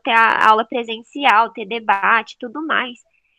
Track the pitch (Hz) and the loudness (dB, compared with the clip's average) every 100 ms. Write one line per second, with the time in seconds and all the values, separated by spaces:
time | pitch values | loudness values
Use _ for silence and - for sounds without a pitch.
0 | 269 226 220 - 220 220 233 254 226 226 | 0 2 2 4 4 4 0 -6 -8 -10
1 | - 285 269 208 233 233 196 233 214 196 | -12 -4 2 2 0 -4 -10 -6 -2 0
2 | 196 220 226 - 247 294 320 208 247 240 | 2 0 -2 -12 -14 -10 -4 -4 -4 -10
3 | _ _ _ | _ _ _